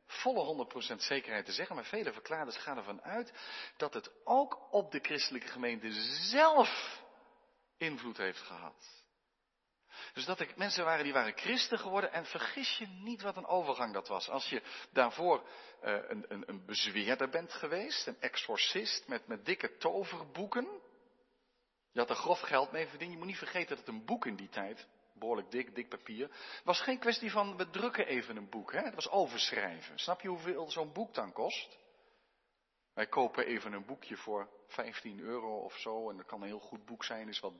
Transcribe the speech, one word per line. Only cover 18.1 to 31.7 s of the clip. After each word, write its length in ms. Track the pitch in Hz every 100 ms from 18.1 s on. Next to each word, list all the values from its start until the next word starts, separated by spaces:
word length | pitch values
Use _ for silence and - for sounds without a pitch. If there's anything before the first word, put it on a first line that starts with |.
| 123
exorcist 880 | 127 - - 104 - 180 214 - -
met, 180 | 120 -
met 180 | 107
dikke 320 | 107 190 - -
toverboeken. 1040 | 165 190 196 170 147 139 202 240 320 415 - - _ _ _ _ _ _ _ _ _
Je 60 | 123
had 120 | 120
er 60 | 113
grof 240 | 160 175
geld 320 | - 139 143
mee 140 | 156 156
verdiend. 260 | 147 175
Je 60 | 170
moet 80 | 180
niet 100 | 180
vergeten 400 | 156 180 165 -
dat 120 | -
een 160 | 110
boek 220 | 110 233 123
in 100 | 98
die 120 | 98
tijd, 380 | 107 98 - - _ _
behoorlijk 360 | - 110 110 95
dik, 240 | 120 120
dik 140 | 104 120
papier, 420 | 107 - 110 143 - - -
was 160 | - 175
geen 180 | - 254
kwestie 320 | 233 226 220
van, 260 | 208 202 185
"We 140 | 175
drukken 360 | 165 240 - -
even 300 | 127 117 110
een 140 | 104
boek", 220 | 113 95
hè? 80 | 151
Het 140 | 269
was 140 | 202 -
overschrijven. 880 | 202 160 113 - 110 98 - - -
Snap 220 | - 185
je 80 | 196
hoeveel 420 | 175 170 151 160
zo'n 220 | 165 156
boek 220 | 151 220
dan 180 | - 101
kost? 480 | - 143 - -